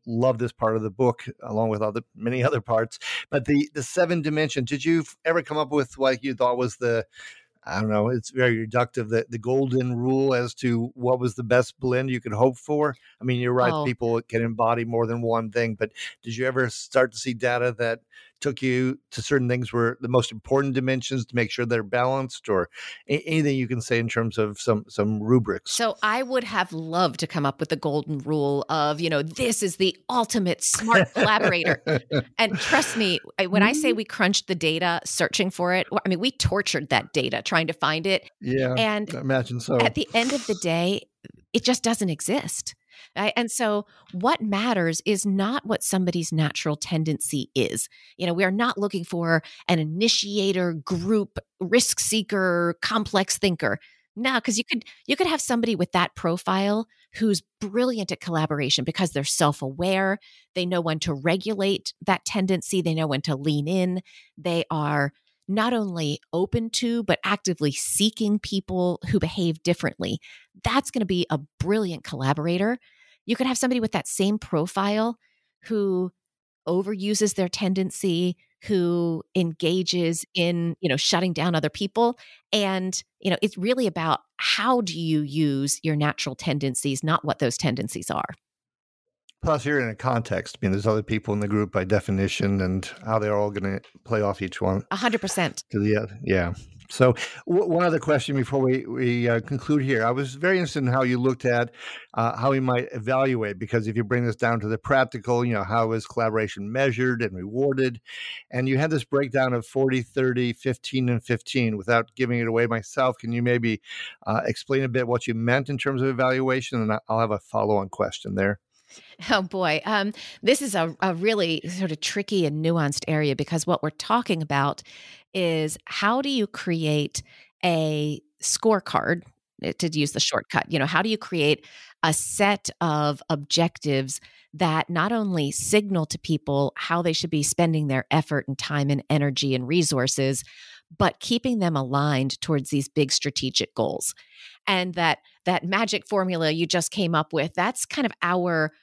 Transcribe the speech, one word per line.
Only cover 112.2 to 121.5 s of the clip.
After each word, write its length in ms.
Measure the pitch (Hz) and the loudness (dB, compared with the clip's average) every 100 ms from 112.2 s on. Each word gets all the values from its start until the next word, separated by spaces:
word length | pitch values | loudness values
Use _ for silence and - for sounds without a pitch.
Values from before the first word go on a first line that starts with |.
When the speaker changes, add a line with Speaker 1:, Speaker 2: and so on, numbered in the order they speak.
| 127 120 | 0 0
Speaker 1:
it 100 | 117 | 2
away 180 | 113 117 | 2 2
myself, 520 | 113 - - 131 120 | 0 -4 0 0 0
can 140 | 113 | -4
you 100 | 117 | 0
maybe, 380 | 120 123 117 107 - - - - - | 2 2 2 -2 -6 -14 -14 -10 -2
uh, 160 | 110 | 0
explain 400 | - 113 - 135 | 0 -2 -2 0
a 40 | 131 | 0
bit 200 | 123 120 | 0 0
what 180 | 120 - | 0 -2
you 80 | |
meant 340 | 113 113 131 139 | -2 2 2 2
in 80 | 135 | -2
terms 240 | - 135 | -2 0
of 80 | 135 | 0
evaluation? 720 | 123 127 131 131 127 123 123 | 2 2 2 0 0 -2 -2
And 120 | 110 | 0
I, 80 | 107 - | -2 0
I'll 120 | 113 | 0
have 100 | 113 | 0
a 80 | 104 | -2
follow-on 500 | - 104 107 104 98 | -2 -2 2 2 0
question 480 | - 107 - - 98 | -2 -2 -4 -4 0
there. 240 | 98 104 _ _ _ - - - - | 2 0 _ _ _ -20 -20 -10 0
Speaker 2:
Oh, 140 | 220 | 0
boy. 380 | 190 190 175 151 185 | 0 -2 0 0 0
Um, 260 | 214 202 208 - - | 0 0 -4 -12 -2
this 200 | 208 254 | 2 2
is 120 | 277 190 | 2 0
a, 180 | 165 - | 0 0
a 140 | 190 | -2
really 480 | 165 202 214 170 | 0 0 2 0